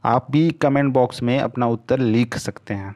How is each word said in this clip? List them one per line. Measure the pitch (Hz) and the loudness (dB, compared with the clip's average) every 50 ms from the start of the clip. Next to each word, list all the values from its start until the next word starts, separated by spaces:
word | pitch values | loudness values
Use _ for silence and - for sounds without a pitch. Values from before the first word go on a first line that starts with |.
| - | 0
आप | 113 117 123 - - | 2 0 0 0 0
भी | 131 151 160 170 | 0 2 2 2
कमेंट | 156 - - 143 139 139 139 139 | 0 0 0 0 2 2 0 2
बॉक्स | 127 131 123 120 - - | 2 2 2 2 -2 -4
में | 120 120 123 139 | -2 0 0 0
अपना | 131 113 - 123 123 | -2 -2 -2 -2 -2
उत्तर | 117 117 113 _ - 127 131 | 0 -2 -4 _ -2 0 0
लिख | 127 113 107 117 123 117 - - | 2 2 2 2 0 0 -4 -8
सकते | - - - - _ - 104 | -8 -8 -10 -10 _ -10 -8
हैं। | 98 98 98 101 | -8 -8 -12 -14